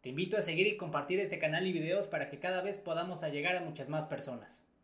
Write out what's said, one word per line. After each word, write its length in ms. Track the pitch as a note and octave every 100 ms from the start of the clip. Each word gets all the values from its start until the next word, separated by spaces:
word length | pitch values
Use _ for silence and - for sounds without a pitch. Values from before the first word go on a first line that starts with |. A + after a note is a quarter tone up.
Te 80 | C3
invito 280 | C#3 F#3 G#3
a 40 |
seguir 260 | - D#3+ G3+
y 100 | G#3+
compartir 420 | E3 D3 C#3+ F#3
este 200 | G3 F#3+
canal 280 | D#3 D#3+ F#3
y 60 |
videos 340 | E3+ D#3 F#3+ F#3+
para 220 | D#3+ C#3
que 100 | -
cada 220 | F3+ F#3
vez 160 | F#3+ G3
podamos 440 | - E3 F#3 E3
llegar 360 | D#3+ C#3+ E3+ F3+
a 40 |
muchas 280 | E3 D3+ C#3+
más 180 | D#3 D3
personas. 580 | C#3 - A#2+ - - - _